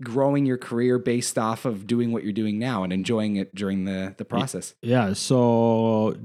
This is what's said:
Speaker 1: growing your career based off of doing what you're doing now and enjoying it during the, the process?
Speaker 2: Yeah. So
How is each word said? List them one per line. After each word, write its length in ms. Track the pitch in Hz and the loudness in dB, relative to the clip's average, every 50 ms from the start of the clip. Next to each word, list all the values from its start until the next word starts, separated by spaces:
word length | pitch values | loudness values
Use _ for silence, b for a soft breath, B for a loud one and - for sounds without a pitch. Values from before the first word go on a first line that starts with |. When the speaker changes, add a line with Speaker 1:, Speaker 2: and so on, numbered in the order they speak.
| - | -12
Speaker 1:
growing 420 | 117 113 135 139 139 143 143 139 | -4 0 2 2 2 4 2 2
your 120 | 135 127 127 | 2 0 -2
career 420 | - - 120 117 120 123 123 120 | -4 -4 -2 2 2 4 2 2
based 380 | 101 123 120 123 123 - - 135 | 2 0 0 0 0 -2 -2 -2
off 260 | 113 110 113 113 - | 0 0 -2 -2 -4
of 240 | 131 113 98 101 104 | -4 -4 -4 -4 -2
doing 240 | 120 120 120 117 | 0 0 2 0
what 100 | 117 113 | -2 -2
you're 120 | - 104 101 | -2 -4 -2
doing 260 | 110 110 107 104 107 | -2 -2 -2 -2 -2
now 240 | 117 131 127 101 92 | -2 -2 -2 -2 -2
and 80 | 90 | -2
enjoying 460 | 90 95 95 90 120 110 107 107 104 98 | -2 -2 0 0 0 0 0 0 -2 -2
it 180 | 95 - - | -4 -6 -6
during 300 | 95 104 98 98 95 92 | -6 -4 -2 -2 -2 -2
the, 280 | 98 95 95 95 95 92 - | -4 -4 -4 -6 -8 -8 -10
the 80 | - | -10
process? 500 | - - - 139 131 - 90 - - - _ | -4 -2 -2 -2 -2 -6 -8 -10 -12 -14 _
Speaker 2:
Yeah. 320 | - 120 123 127 113 98 98 | -2 0 2 2 2 2 0
So 1040 | - - - 135 127 123 120 117 117 117 117 113 113 113 113 110 110 110 110 - - 117 | -4 0 2 2 4 4 4 4 4 4 4 4 2 2 2 2 2 2 0 -2 -4 -4